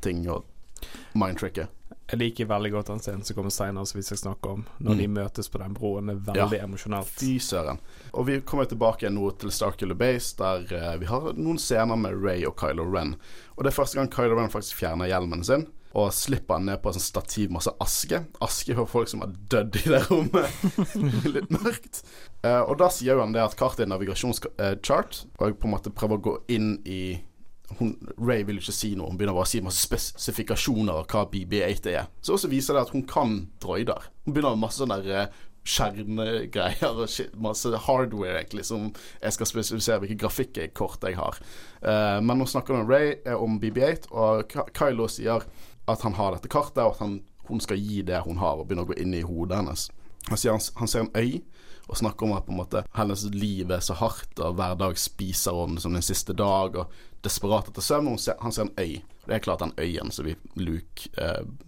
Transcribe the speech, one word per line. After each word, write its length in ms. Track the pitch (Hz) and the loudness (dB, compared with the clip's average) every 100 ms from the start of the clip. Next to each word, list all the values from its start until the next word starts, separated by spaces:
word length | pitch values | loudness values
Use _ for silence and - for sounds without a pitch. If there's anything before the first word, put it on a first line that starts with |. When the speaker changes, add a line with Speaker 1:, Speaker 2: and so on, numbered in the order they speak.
Speaker 1:
ting 220 | 98 87 85 | -2 -2 -2
og 160 | - - - - - - - - 110 | -4 -6 -14 -14 -12 -10 -12 -2 2
mindtricke. 540 | 95 90 92 85 - - - - - | 2 0 -4 -4 -6 -8 -12 -12 -4
Speaker 2:
Jeg 80 | 120 | -2
liker 280 | 117 117 110 | 0 0 0
veldig 220 | 104 104 | 0 0
godt 140 | 104 104 | -2 -2
den 100 | 104 | -6
scenen 240 | 104 98 | -6 -6
som 120 | - 104 | -4 -4
kommer 160 | 98 | -2
senere, 320 | - 101 98 98 | -2 -2 -2 -4
som 120 | 101 | -6
vi 40 | |
skal 140 | - 101 | -6 -4
snakke 320 | 101 - - | -4 -4 -4
om, 140 | 98 113 - | -6 -8 -2
når 140 | 110 104 | 2 4
de 100 | 101 | 2
Speaker 1:
Mm. 60 | 104 | 0
Speaker 2:
møtes 260 | 98 - 101 | -2 -6 -4
på 100 | - | -4
den 120 | 98 101 | -4 -2
broen. 300 | 104 98 104 | -2 -2 -2
Det 280 | 101 101 98 | -4 0 2
er 60 | |
veldig 140 | 101 104 | 4 2
Speaker 1:
Ja. 60 | 98 | -2
Speaker 2:
emosjonelt. 400 | 98 107 101 92 | -6 -4 -4 -4
Speaker 1:
Fy 300 | - 131 127 | -2 0 0
søren. 380 | - 90 71 65 - - - | 0 0 -2 -4 -8 -14 -6
Og 120 | - 131 | 0 2
vi 160 | 139 | 0
kommer 240 | - 143 120 | 0 0 0
tilbake 380 | 113 113 - 104 | 4 4 4 0
igjen 80 | 101 | 2
nå 160 | 98 - | 0 -2
til 120 | 101 | -4
Starkiller 440 | - 98 - 95 87 | 0 0 0 -2 2
Base, 400 | 123 123 - - | 4 2 -2 0
der, 300 | 95 92 87 | 0 0 -2
eh, 240 | 87 85 85 | -4 -2 -2
vi 80 | 87 | 0
har 160 | 127 160 | 0 -2
noen 240 | 156 160 165 | -2 0 0
scener 360 | - 110 117 113 | 2 4 4 2
med 240 | 95 95 | 0 0
Rey 220 | 98 90 71 | 0 2 0
og 120 | - | 0
Kylo 260 | 71 80 | 0 0
Ren. 320 | 85 92 76 - - - - - | 0 0 0 -4 -10 -14 -14 -2
Og 60 | |
det 80 | 139 | 0
er 40 | 139 | 2
første 120 | 135 - | 0 0
gang 140 | - | 0
Kylo 260 | - 117 113 | 2 4 4
Ren 140 | 113 | 2
faktisk 260 | 110 - - | -2 -6 -4
fjerner 300 | 87 82 90 | -2 0 0
hjelmen 380 | 92 87 82 85 | 0 0 -2 2
sin, 220 | 143 156 - - | 2 2 -10 -2
og 180 | 104 101 | 2 2
slipper 400 | - - 127 - 87 | 2 0 0 2 0
han 100 | 98 | 2
ned 160 | 98 | 0
på 60 | 101 | -2
en 40 | |
sånn 80 | 92 - | -2 -2
stativ, 380 | - - 107 98 | -2 -2 0 0
masse 200 | 85 - - | 0 -2 0
aske. 460 | - - - 170 160 - | 0 0 0 -2 -2 -4
Aske 340 | - - - 120 | -2 0 0 0
for 100 | 113 | 2
folk 220 | 120 113 | 2 0
som 120 | 110 | -2
har 60 | 98 90 104 | -6 -8 2
dødd 260 | 117 107 - | 2 4 2
i 140 | 160 | 4
det 200 | 139 - | 4 6
rommet. 400 | 170 160 180 139 - 190 - 170 | 4 6 4 2 0 0 2 0
<laughs> 360 | 202 143 117 151 | 2 2 2 2
Litt 240 | 123 - | 0 0
mørkt. 500 | 170 220 - - - - - - - | 0 0 -2 -8 -14 -14 -16 -12 -2
Eh, 180 | 120 123 | 4 4
og 160 | - 147 | 4 6
da 100 | 180 | 6
sier 240 | - 123 131 | 6 4 4
jo 60 | |
han 120 | 110 | 4
det 80 | 113 | 4
at 140 | 107 - | 2 2
kartet 240 | 127 - | 0 2
er 40 | 101 | 0
navigasjonschart, 1400 | 95 101 95 123 - - - 101 101 - 151 - - - - | 0 0 0 0 0 -4 0 0 2 4 2 2 -8 -12 0
og 80 | 104 | 0
jeg 120 | 101 | 2
på 60 | - | 0
en 60 | |
måte 180 | - - | 0 -2
prøver 240 | - 107 107 | -2 2 2
å 40 | |
gå 200 | 101 - - | 2 -2 0
inn 320 | 113 107 104 92 | 2 2 0 -4
i, 360 | 95 92 85 - - - - - - | -4 -4 -4 -8 -14 -16 -14 -12 -2
hun, 180 | 113 - - - | -2 -2 -10 -2
Rey 260 | 117 113 | 2 2
vil 120 | 101 101 | 0 -2
jo 40 | |
ikke 120 | 101 | -4
si 220 | 98 107 95 | -2 -2 -2
noe, 120 | 82 | -4
hun 80 | 90 | 0
begynner 160 | 101 | 2
bare 120 | 90 92 | 2 2
å 20 | |
si 140 | 113 | 2
masse 240 | 92 - - | 0 0 2
spesifikasjoner 1040 | 117 - - - - - 110 143 110 104 | 0 -2 -4 -4 -4 0 2 2 4 2
av 140 | 80 82 | 0 0
hva 220 | 107 101 | 0 0
B 160 | 98 90 | -2 0
B 160 | 101 | 2
eight 240 | 92 101 - | 2 2 0
er. 220 | 82 - - | 0 -2 -4
Så 120 | - | 2
også 160 | 196 151 | 2 4
viser 240 | 135 135 | 2 4
det 80 | 143 | 2
at 80 | 120 | 4
hun 140 | 135 131 | 0 0
kan 420 | 156 123 101 87 - | 2 2 2 -4 -6
droider. 420 | 90 90 117 - - - - | -2 0 0 -2 -6 -6 -2
Hun 80 | |
begynner 220 | 143 143 110 | 2 4 2
med 60 | 110 | 0
masse 120 | - | 0
sånne 220 | 127 98 | 0 0
der, 180 | 98 98 | 0 0
eh, 60 | 98 - - - | 0 -4 -14 -10
skjermgreier 1300 | - - 107 101 104 110 110 113 - 104 90 - 127 113 | -2 2 2 0 -4 -2 0 0 0 0 2 2 0 0
og 100 | 107 | -2
shit, 260 | - - 107 | -2 -6 -4
masse 260 | 107 107 120 113 - | -2 0 0 0 4
hardware 540 | 131 120 107 92 87 | 4 2 0 -2 -2
egentlig, 220 | - 104 - | -4 -6 -4
som 260 | 110 104 - - - | -4 -4 -8 -14 -6
jeg 100 | 107 | -4
skal 120 | - 113 | -2 -2
spesifisere 540 | 113 107 113 117 104 | -2 -2 0 2 2
hvilke 180 | 98 104 | 0 -2
grafikkort 840 | 110 139 131 - 80 - 98 - | 0 0 -2 -4 -6 -2 -4 -2
jeg 140 | - 90 | -4 -2
har. 220 | - - - - - - | -4 -4 -12 -14 -14 -4
Eh, 360 | 104 107 104 101 | 2 4 4 4
men 180 | 117 131 | 4 2
nå 60 | 131 | 2
snakker 260 | 131 127 | 0 0
hun 80 | 127 | 0
om 60 | 110 | 6
Rey, 280 | 139 147 - | 6 6 0
eh, 120 | 123 117 | -2 0
om 240 | 110 107 | 0 0
B 100 | 110 | 0
B 80 | 120 | 4
eight, 240 | 143 165 - | 4 2 -4
og 360 | - 110 110 - | 2 4 4 0
Ka-, 160 | 143 - | -4 -4
Kylo 320 | - 143 117 110 | 2 2 4 0
sier 360 | - 110 117 - - - - - | 0 0 0 -2 -10 -14 -4 -2
at 140 | 110 | 0
han 120 | 113 | 0
har 180 | 98 98 | 2 0
dette 160 | 85 104 | 0 0
kartet, 280 | 147 147 131 | 0 0 2
og 100 | 113 | 2
at 60 | - | 2
han, 220 | 104 101 - - - | -2 -4 -10 -14 -6
hun 100 | 113 | -4
skal 180 | - 101 | 0 -2
gi 240 | 104 101 | 0 -2
det 200 | 90 87 | 0 -2
hun 140 | 82 85 | -2 0
har, 200 | 87 76 | 2 0
og 100 | 78 | -2
begynne 160 | 90 90 | -2 -2
å 20 | |
gå 80 | - | -2
inn 140 | 92 | 0
i 80 | 87 | 0
hodet 360 | 85 85 87 98 | -2 -2 0 0
hennes. 320 | 78 - - - - - - | -2 -4 -6 -10 -14 -12 -4
Han 80 | 107 | 0
sier 140 | 117 | 2
han 60 | 110 | 2
s-, 120 | - - | 0 -2
han 120 | 113 | 0
ser 140 | 117 | 2
en 100 | 113 110 | 2 2
øy, 260 | 123 170 - - - - - | 0 0 -6 -16 -14 -14 -6
og 80 | - | -2
snakker 260 | 107 - 110 | -2 0 0
om 80 | |
at 120 | 98 - | 0 -2
på 60 | |
en 60 | 90 | -4
måte 240 | 90 101 - | -2 -2 -2
hennes 300 | - 104 98 104 | 0 0 0 -2
liv 360 | 101 104 92 90 | -2 0 0 0
er 80 | 90 | 0
så 140 | - 87 | 0 0
hardt, 440 | 113 - - - | 0 0 -8 -4
og 160 | 80 90 | -2 0
hver 200 | 90 90 | -2 0
dag 180 | 92 - | 0 0
spiser 540 | - - 95 - 92 | -4 -4 -2 0 0
hun 240 | 87 82 85 | 0 0 -2
som 140 | 87 | -2
den 80 | 90 | 0
siste 320 | - 92 - | 0 0 0
dag, 420 | 98 101 95 92 90 | 2 4 4 2 0
og 100 | 87 - - - | -6 -8 -14 -8
desperat 440 | - - 101 107 - | -4 -2 2 2 2
etter 140 | - | -4
søvn, 240 | - 147 147 | 2 2 2
og 40 | |
hun 60 | 110 | 0
ser, 160 | - - | -2 -2
han 120 | 113 | -2
ser 100 | 110 104 | -2 -2
en 60 | - | -2
øy. 240 | 85 76 - - - | -4 -4 -12 -14 -4
Det 80 | 107 | -2
er 40 | |
klart 200 | 101 87 | 0 -2
den 140 | - - | -2 -2
øyen 340 | 87 80 - | -2 -2 -4
som 140 | - 76 | -4 -4
vi, 100 | 82 - - | -6 -8 -4
Luke, 540 | 85 82 - - - - | -2 -2 -6 -12 -8 -2
eh, 240 | 82 82 82 - | -2 -2 -6 -10